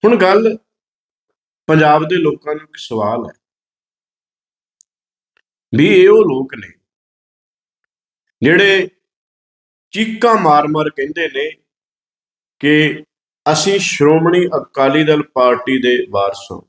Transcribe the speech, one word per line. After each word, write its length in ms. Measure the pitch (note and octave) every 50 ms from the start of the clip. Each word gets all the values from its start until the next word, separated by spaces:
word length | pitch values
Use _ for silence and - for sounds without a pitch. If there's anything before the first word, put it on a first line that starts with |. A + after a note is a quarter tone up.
| -
ਹੁਣ 120 | G#3+ A#3+
ਗੱਲ 400 | G3+ F#3 F#3 F#3+ G#3 A3+ A3+ G#3 - _ _ _ _ _ _ _ _ _ _ _ _ _ _ _ _ _ _ _ _ _
ਪੰਜਾਬ 360 | - D#3 D#3+ D#3 D3+ D3+ D#3 D#3+ D#3+
ਦੇ 80 | F#3
ਲੋਕਾਂ 380 | F3 D#3+ D3+ - - _ D3 D3+
ਨੂੰ 100 | D3+ D3+
ਇੱਕ 120 | _ _
ਸਵਾਲ 540 | - - - A#2+ A2 G#2+ G#2 A#2 A#2+ A2+ -
ਹੈ 100 | - _ _ _ _ _ _ _ _ _ _ _ _ _ _ _ _ _ _ _ _ _ _ _ _ _ _ _ _ _ _ _ _ _ _ _ _ _ _ _ _ _ _ _ _ _ _ _ - A2+
ਵੀ 80 | D3+
ਇਹ 220 | E3+ G3+ F#3 F#3 G3
ਉਹ 140 | G#3 A3
ਲੋਕ 320 | G#3 E3+ C3+ C3 C3+ C3 -
ਨੇ 140 | A2+ G2+ - _ _ _ _ _ _ _ _ _ _ _ _ _ _ _ _ _ _ _ _ _ _ _ _ _ _ _ _ _ _ _ _ _ _
ਜਿਹੜੇ 460 | A#2 C3+ E3+ F3 G3+ G3 G3 F#3+ F3+ F#3 _ _ _ _ _ _ _ _ _ _ _ _ _ _ _ _ _ _ _ _
ਚੀਕਾਂ 440 | - F#3+ A3 A3+ A3 G#3+ A#3 A#3+ B3+
ਮਾਰ-ਮਾਰ 560 | - F3+ D#3 D3 D3 D3 D3+ D3+ D#3 D3+ D3+
ਕਹਿੰਦੇ 380 | - - C3+ D3+ D#3 E3+ E3 D#3
ਨੇ 220 | C3+ C3+ D3 D#3 D#3 _ _ _ _ _ _ _ _ _ _ _ _ _ _ _ _ _ _ _ _ _
ਕਿ 460 | - C#3+ D3+ D3+ D#3 D3 D#3 D#3 - _ _ _ _ _ _ _ _ D3
ਅਸੀਂ 260 | D#3 D3+ - G3 G3 G3
ਸ਼੍ਰੋਮਣੀ 680 | F#3+ - - - D3 D3 D#3 E3 E3 E3+ E3+ F3+ F3+
ਅਕਾਲੀ 580 | F3 D#3+ D3 - _ _ C#3 C3+ C3+ C#3+ D#3 D#3
ਦਲ 180 | D3+ D3+ D3+
ਪਾਰਟੀ 600 | C#3+ _ _ C3 B2+ B2 B2 A#2+ - - C3 C3
ਦੇ 240 | B2 B2 B2 B2 B2 -
ਵਾਰਸ 380 | G2+ G2 G2 G2+ G2 - - -
ਹਾਂ। 80 | F#2 F2 _